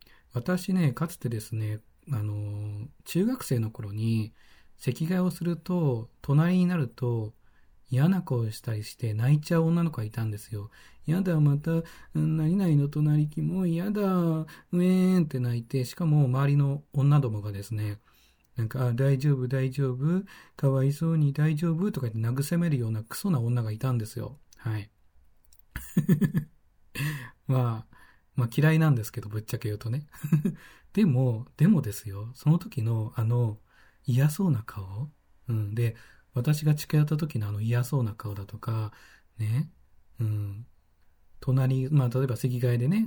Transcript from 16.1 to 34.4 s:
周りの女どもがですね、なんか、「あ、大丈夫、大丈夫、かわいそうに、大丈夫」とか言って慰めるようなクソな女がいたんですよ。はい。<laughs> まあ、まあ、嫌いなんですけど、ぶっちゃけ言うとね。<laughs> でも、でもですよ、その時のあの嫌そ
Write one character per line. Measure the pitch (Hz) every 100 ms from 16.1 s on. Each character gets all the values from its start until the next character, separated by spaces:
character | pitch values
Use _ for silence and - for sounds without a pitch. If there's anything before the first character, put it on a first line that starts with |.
| 151 135
周 | 131 143
り | 143
の | 139 143 -
女 | 139 139 147
ど | 127
も | 104
が | 104
で | 98
す | 104 107
ね、 | 104 104 _ _ _ _ _ -
な |
ん | 110
か、 | 131 123
「あ、 |
大 | 120 135 135
丈 | 147 135
夫、 | 127
大 | 131 131
丈 | 131 135
夫、 | 127 147 180 196 - - -
か | 139
わ | 135
い | 139
そ | 143 165
う | 160
に、 | 147
大 | 143 151 151
丈 | 170 160
夫」 | 208
と | 175
か | 123
言 | 110
っ | 113 127
て |
慰 | 143 170
め | 170
る | 139
よ | 113
う |
な | 110
ク | 110 -
ソ | 202
な | 143
女 | 117 120
が | 110
い | 107
た | 135
ん | 120
で | 107
す | 117
よ。 | 107 - _ -
は | 113 107
い。 | 104 _ _ - - _ _ - _ -
<laughs> | - - - 151 190 165 - _ _ _ _ - 147 147 120 - -
ま | 131 120 113 -
あ、 | - - _ _
ま | - 117
あ、 |
嫌 | - 156
い | 160
な | 160
ん | 120
で |
す | 107
け | 120
ど、 | 104
ぶ | 107
っ |
ち | -
ゃ | 113
け | 110
言 | 107
う |
と | 110
ね。 | 131 147 - 147 151 180
<laughs> | - - - -
で | 202 202
も、 | 127 127 110 127 -
で | 160
も | 180
で | 110
す | - 104
よ、 | 98 113
そ | - 151
の | 170
時 | 220 -
の | 110 113 110 -
あ |
の | 110 120 117 107 _ _ - _
嫌 | - 123 147
そ | 151